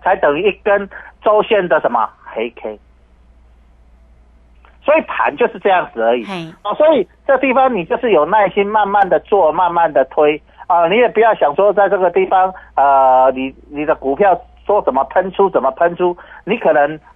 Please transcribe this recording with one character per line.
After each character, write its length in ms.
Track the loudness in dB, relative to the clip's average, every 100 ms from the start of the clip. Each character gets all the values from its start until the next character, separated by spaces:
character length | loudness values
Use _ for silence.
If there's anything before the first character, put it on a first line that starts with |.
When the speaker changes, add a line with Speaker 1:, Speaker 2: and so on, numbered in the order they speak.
Speaker 1:
才 120 | -4 0
等 200 | 0 0
于 120 | -2
一 40 | -2
根 260 | -2 -2 -2 -16 -20 -6
周 200 | 0 0
线 240 | 2 0 0
的 140 | 0
什 100 | 0
么？ 180 | -2 -4 -8
黑 260 | -14 -8 -8 -10
K。 220 | -14 -14 _ _ _ _ _ _ _ _ _ _ _ _ _ _ _ _ _ _ _ _
所 120 | -2 -2
以 40 |
盘 340 | -2 -6 -4 -2
就 100 | -4
是 140 | -2
这 100 | -2
样 180 | 0 -2
子 100 | -4
而 140 | -2 -2
已。 80 |
Speaker 2:
嘿。 280 | -4 -12 -12 -12
Speaker 1:
哦， 100 | -8
所 180 | 0 2
以 120 | 2 -2 _ -2
这 100 | 0
地 140 | 0
方 200 | 2 2
你 120 | 0
就 120 | -4 -4
是 140 | 0
有 120 | 2
耐 240 | 2 2 0
心 180 | 0 -2
慢 220 | -2 0
慢 200 | 0 2
的 120 | 0
做， 320 | 0 2 2
慢 200 | 2 -2
慢 200 | 0 0
的 120 | 0 -2
推。 340 | 0 0 0 _ -14 -2
啊， 220 | 0 2
你 80 | 2
也 120 | 0
不 120 | 2
要 140 | 2
想 200 | 2 0
说 180 | 0 0
在 160 | 2 2
这 100 | 2
个 120 | 0
地 140 | 0 0
方， 260 | 0 0 -4 -8 0
呃， 540 | 2 4 4 4 4
你， 200 | 0 -6 -10 -14
你 140 | -8
的 100 | -4
股 220 | -4 -4 0
票 240 | 0 0 -4 _ -4
说 160 | -2
怎 100 | 0
么 120 | -2
喷 260 | -2 -2 -2
出 180 | 0 0
怎 120 | 0
么 80 | -2
喷 220 | 0 -2
出， 220 | 0 -4 -4 -14 -14
你 120 | -6 -2
可 160 | 0
能， 260 | 2 0 -4 _